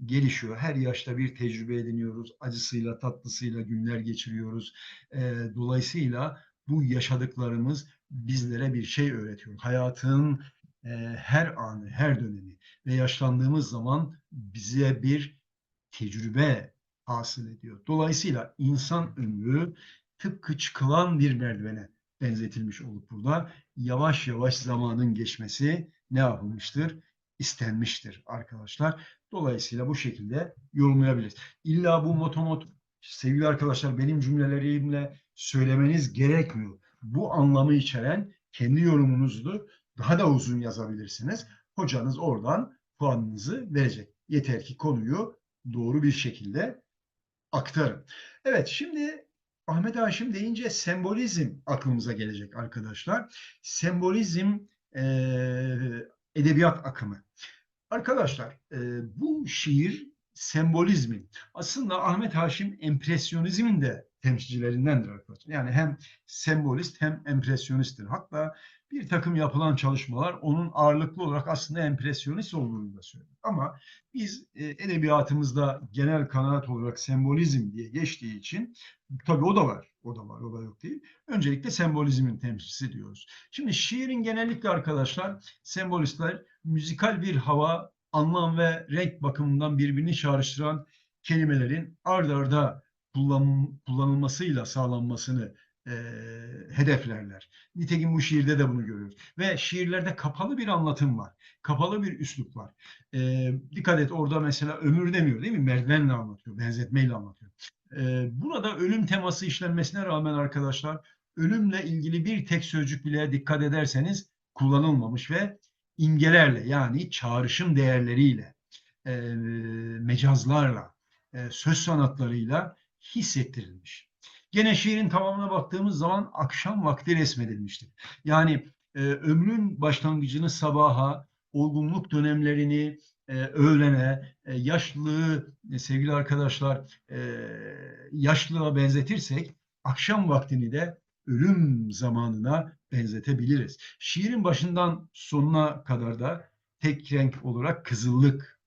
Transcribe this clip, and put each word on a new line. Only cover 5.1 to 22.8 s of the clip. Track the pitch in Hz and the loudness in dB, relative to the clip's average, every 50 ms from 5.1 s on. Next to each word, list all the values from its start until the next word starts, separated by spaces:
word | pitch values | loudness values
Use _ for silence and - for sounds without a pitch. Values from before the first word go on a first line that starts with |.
| - | -6
E, | 135 127 127 120 117 117 110 104 | -6 -4 -4 -4 -6 -6 -8 -6
dolayısıyla | 120 120 123 127 127 123 - - 170 143 123 120 123 143 156 - - _ _ _ _ _ | -6 -4 -2 0 0 0 -2 -2 -2 -2 -2 -2 -2 -4 -6 -8 -12 _ _ _ _ _
bu | 135 151 156 139 | -2 0 2 2
yaşadıklarımız | 123 127 123 - - 131 123 127 131 - 127 123 120 117 117 117 135 151 143 143 - _ _ _ - | 2 2 0 0 0 0 0 -2 -4 -4 -4 -4 -4 -2 -2 0 -2 -2 -4 -6 -12 _ _ _ -16
bizlere | 135 127 117 120 131 131 123 123 120 117 135 139 123 | -12 -10 -6 -4 -2 -2 -2 -2 -4 -2 -2 -2 -2
bir | 120 110 | -2 -4
şey | - - 147 143 143 | -4 -2 0 0 0
öğretiyor. | 123 113 107 107 104 101 - 107 101 | -2 -4 -6 -8 -10 -12 -14 -16 -14
Hayatın, | 101 - 123 123 127 127 127 127 - 127 131 135 143 147 151 139 139 - - _ _ _ - _ _ - | -8 -4 -2 0 0 0 -2 -4 -2 0 4 4 4 4 4 2 -2 -4 -12 _ _ _ -20 _ _ -12
e, | 117 120 117 117 117 117 | -10 -8 -8 -8 -8 -8
her | 98 - - 127 156 165 | -8 -2 2 2 2 2
anı, | 165 - - 117 110 107 104 104 101 | 2 -4 -8 -8 -8 -8 -10 -12 -8
her | - 110 147 147 135 104 | -2 0 2 2 2 0
dönemi | 117 107 104 98 95 92 92 _ _ - _ _ - | -2 -4 -8 -10 -12 -16 -20 _ _ -20 _ _ -6
ve | 131 127 | -2 0
yaşlandığımız | 127 127 127 - - 139 131 123 127 131 135 151 156 135 - | 0 0 0 0 0 0 2 2 2 2 2 2 2 0 -2
zaman | 117 117 113 123 139 160 165 - - - _ _ | -4 -6 -2 0 0 0 -2 -4 -6 -14 _ _
bize | - 127 107 98 95 113 98 104 123 135 139 135 131 107 117 | -16 -16 -14 -12 -12 -12 -8 -2 0 2 2 2 2 2 2
bir | 135 143 147 147 - - _ _ _ _ _ _ _ _ _ _ _ | 0 0 0 -2 -6 -12 _ _ _ _ _ _ _ _ _ _ _
tecrübe | - - 110 101 101 110 110 113 107 131 151 147 123 101 - - _ _ _ _ _ _ _ | -12 -10 -8 -8 -8 -8 -6 -2 2 2 4 4 2 0 -2 -10 _ _ _ _ _ _ _
hasıl | - 120 117 117 - - 127 113 | -8 -8 -6 -6 -8 -10 -10 -12
ediyor. | 113 113 - - 117 104 101 _ | -14 -16 -18 -20 -20 -20 -12 _
Dolayısıyla | - 156 156 156 165 156 - - 185 135 120 - - _ | -2 0 0 2 2 0 0 0 -2 -2 -2 -4 -8 _
insan | - 139 135 143 131 - - 165 170 165 165 - 139 | -2 0 2 2 0 0 -2 -2 -2 -2 -4 -4 -6
ömrü | 120 107 107 101 107 120 135 151 175 170 165 - - - - _ _ _ _ - | -6 -4 -4 -4 -2 0 0 0 0 -2 -6 -12 -20 -20 -20 _ _ _ _ -8
tıpkı | - 202 - - - - 151 | -8 -8 -8 -6 -6 -6 -6
çıkılan | 147 - - - - 135 135 147 170 180 175 170 147 | -6 -6 -8 -4 0 0 2 4 4 4 4 4 4
bir | 143 143 127 | 4 4 2
merdivene | 120 123 120 110 101 104 107 107 107 101 98 _ _ _ _ _ - | 0 -2 -4 -4 -4 -6 -8 -8 -10 -12 -16 _ _ _ _ _ -4
benzetilmiş | 135 120 113 110 113 104 - 113 110 107 101 - | -4 -2 -2 -2 -4 -6 -6 -6 -6 -6 -8 -10